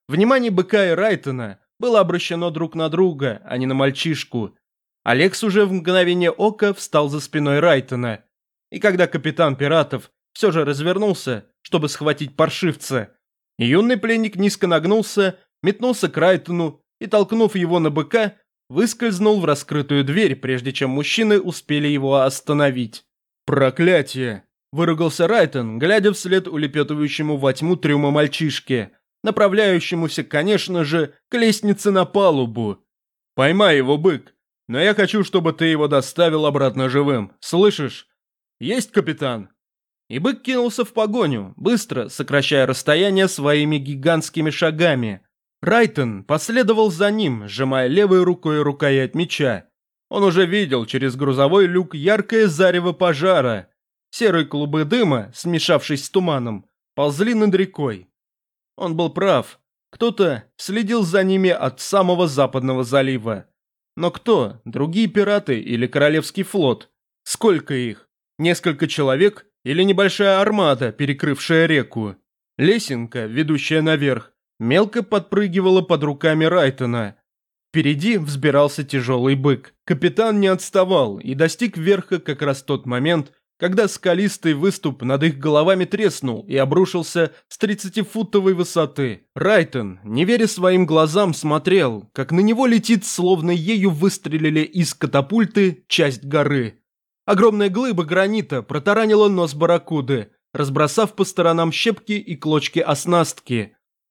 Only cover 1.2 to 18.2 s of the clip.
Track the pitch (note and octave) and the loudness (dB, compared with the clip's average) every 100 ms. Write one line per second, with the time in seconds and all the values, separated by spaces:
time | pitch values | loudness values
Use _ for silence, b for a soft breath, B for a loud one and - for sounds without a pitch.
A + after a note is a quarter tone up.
1.2 | C#3 B2+ G#2+ F#2+ _ - A#3+ A3 E3+ E3+ | -4 -8 -8 -12 _ -6 0 2 2 -2
2.2 | - E3+ F3 D#3 E3 E3 D#3+ E3 F#3 C#3+ | -4 -4 -4 -4 -6 -4 -4 0 0 0
3.2 | C3+ G2+ - B2 C3 C3 C#3 C3+ E3 D3 | -6 -6 -8 -4 -2 0 0 0 -4 -6
4.2 | - A#2+ G2+ _ _ _ _ _ A2+ B2+ | -6 -8 -8 _ _ _ _ _ 0 2
5.2 | F#3 - A3 G3 G3+ F#3 E3 F#3 F3 F3+ | 2 0 0 2 2 0 0 2 2 2
6.2 | F3 - G#3 G#3+ G#3 F#3+ - D3+ D3 D3 | 0 0 -2 0 -2 -2 -2 0 0 -4
7.2 | - D#3 D3 C#3+ E3+ C#3 - B2 A#2+ G#2 | -6 -2 0 2 4 2 0 -6 -6 -8
8.2 | _ _ _ _ _ - G#3 F3+ E3+ D3+ | _ _ _ _ _ -2 0 2 0 -2
9.2 | D#3 D#3+ D#3 C3+ C#3+ D#3+ C#3+ B2 - _ | -4 0 0 0 0 0 0 -6 -12 _
10.2 | _ - G#3 D#3+ C#3+ C#3+ E3 F#3 G#3 F3 | _ -2 0 2 -2 -2 -2 -2 -2 -2
11.2 | C3+ A2 - _ - E3+ D3+ - D3 D3 | -4 -8 -10 _ -4 -2 -2 -4 -2 -2
12.2 | D3 - D#3+ - F3+ - - B2+ G#2 _ | -4 0 0 0 -4 -4 -4 -6 -6 _
13.2 | _ _ _ - A#2+ E3 A#3 A#3 A3+ A3+ | _ _ _ -4 2 2 2 0 0 -2
14.2 | A3 F#3 G3+ - F3+ D#3+ E3+ A3 G#3 G3+ | -2 0 -2 0 0 0 2 0 0 0
15.2 | F#3+ - b _ F3 G#3 B3 - E3+ D#3 | -2 -2 b _ -4 -2 -2 -2 -2 2
16.2 | E3+ F#3 - F3 D#3+ - _ - F#3 G#3+ | 2 2 0 -4 -4 -8 _ -14 0 0
17.2 | G3+ A3+ G#3+ G3 E3+ F3 D#3 D3 D3 A3+ | 2 2 2 2 0 2 0 -2 -2 0